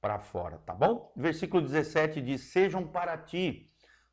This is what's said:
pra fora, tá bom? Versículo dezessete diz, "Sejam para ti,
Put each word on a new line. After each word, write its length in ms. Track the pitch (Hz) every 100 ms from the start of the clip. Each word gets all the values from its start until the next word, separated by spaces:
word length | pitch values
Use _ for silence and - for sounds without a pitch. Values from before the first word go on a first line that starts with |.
pra 180 | 104 104
fora, 380 | - 92 85 80 -
tá 80 |
bom? 380 | 90 170 240 - -
Versículo 460 | 156 156 165 180
dezessete 600 | 135 151 151 165 156 156
diz, 200 | 127 131 -
"Sejam 340 | 185 190 185 160
para 320 | 180 175 160
ti, 540 | 160 175 185 - - _ _ _ _